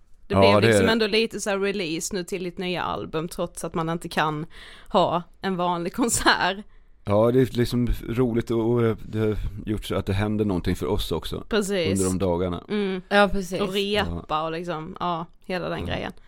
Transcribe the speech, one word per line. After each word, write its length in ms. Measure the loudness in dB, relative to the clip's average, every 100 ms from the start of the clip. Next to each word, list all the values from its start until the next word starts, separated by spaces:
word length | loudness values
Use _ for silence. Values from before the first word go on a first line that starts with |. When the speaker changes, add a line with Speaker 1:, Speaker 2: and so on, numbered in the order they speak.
| -20 -20 -2
Speaker 1:
Det 80 |
Speaker 2:
Ja, 60 | 6
Speaker 1:
blev 200 | 6 8
Speaker 2:
det 60 | 6
är 20 |
Speaker 1:
liksom 180 | 6 6
Speaker 2:
det. 60 |
Speaker 1:
ändå 140 | 4 2
lite 340 | 2 0 -2
så 100 | -2
här 80 | 0
release 560 | 0 -2 -4 -4 -4 -6
nu 80 |
till 200 | -4 -6
ditt 140 | -6 -6
nya 240 | -4 -4
album, 460 | -4 -6 -4 -6 -6
trots 360 | -6 -6 -6
att 100 | -6
man 140 | -4 -2
inte 200 | -4 -4
kan 380 | -2 0 -2 -8 -14 -20 -20 0
ha 340 | 2 4 0 -4 -8
en 160 | -4 -2
vanlig 380 | 0 -2 -4
konsert. 600 | -2 0 2 2 4 2 -2 -10 -20 -20 -12
Speaker 2:
Ja, 260 | 2 4 6
det 100 | 6
är 60 | 4 2
liksom 320 | 2 2 0 0 -2
roligt 420 | 0 2 0 0
och, 200 | 0 2
och 240 | 4 2 0 -6
det 100 | -2
har 180 | 0 0 -4 -6 -4
gjort 180 | -4
så 100 | -2
att 120 | -4 0
det 60 |
händer 320 | 0 0 0
någonting 320 | 0 0 0 -2
för 100 | 0
oss 260 | -2 -2
också. 320 | -4 -4 -10 -2
Speaker 1:
Precis. 420 | -2 0 -2 0 0
Speaker 2:
Under 40 |
de 140 | 0 0
dagarna. 460 | 0 0 -2 -4 -6
Speaker 1:
Mm. 340 | -4 -4 -6 0
Speaker 3:
Ja, 200 | 2 4
precis. 280 | 2 -2 -4
Speaker 1:
Och 120 | -2
repa 520 | -2 -2 -2 -2 -6 -4
Speaker 2:
Ja. 140 | -4
Speaker 1:
och 80 | -2
liksom, 440 | -6 -6 -8 -10 -6
ja, 260 | -4 -4 -8 -14 -8
hela 220 | -6 -4
den 120 | -6
Speaker 2:
Ja. 60 | -6
Speaker 1:
grejen. 260 | -6 -8 -12